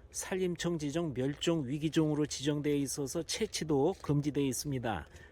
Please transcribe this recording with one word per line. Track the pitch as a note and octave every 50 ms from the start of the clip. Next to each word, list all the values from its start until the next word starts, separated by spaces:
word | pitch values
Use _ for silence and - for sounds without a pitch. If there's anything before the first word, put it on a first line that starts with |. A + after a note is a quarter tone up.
| - -
산림청 | - - - - - F#3 F#3 F3+ F3 D#3+ - E3+ F3 E3
지정 | D3+ D3 C3+ E3 F3 D#3+ C3
멸종 | A#2 B2 C#3 C#3+ - - F3 E3+ E3 C#3+ A#2+
위기종으로 | C#3 D#3 C#3+ E3 C#3 D#3+ D#3+ D3+ D3+ D3 D3+
지정되어 | C#3+ - - C3 D3 D3 D3 C#3+ D3 D3
있어서 | C#3+ C#3 C3 - - C#3+ C3 - E3+ D#3+
채취도 | - - - A3 G#3 - - F3+ D#3 D#3 C#3 C3+ E3 F#3+ - -
금지되어 | - D3 C#3+ C#3 D3 C3 C#3+ C#3+
있습니다. | C3+ B2 - - D3+ C#3 C3 A#2 A#2+ G#2+ E2+ C#2+ - - - - -